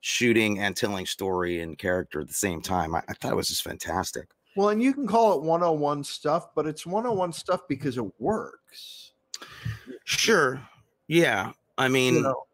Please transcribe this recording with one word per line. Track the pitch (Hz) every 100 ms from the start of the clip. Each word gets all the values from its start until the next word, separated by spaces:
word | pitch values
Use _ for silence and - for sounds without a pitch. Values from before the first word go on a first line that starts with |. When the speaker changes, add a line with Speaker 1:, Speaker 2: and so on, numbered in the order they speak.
Speaker 1:
shooting | - - 120 113 110 101
and | 101 90
telling | 107 98 92
story | - 98 90 87 87
and | 85 80
character | 95 92 87 76
at | 76
the | -
same | 101 82
time, | - 92 80 82
I, | -
I | -
thought | -
it | -
was | -
just | -
fantastic. | - - - 85 - - - _ _ -
Speaker 2:
Well, | 202
and | 214
you | 254
can | 277 247
call | 226 226
it | 165
one | 156 165
oh | 175
one | 156 143 147
stuff, | 143 - 147 165 165
but | - 156
it's | 156 170
one | 196 247
oh |
one | 202 180
stuff | 156 - 180 -
because | 135 147 123
it | 104 -
works. | 143 214 76 - _ - - - - _ _ - - - 120 110 - 123
Speaker 1:
Sure. | - - - 208 135 131 - _ _ _ -
Yeah. | 160 156 107 113 - _ -
I | 131
mean, | 131 127 123
Speaker 2:
You |
know? | 139 127 -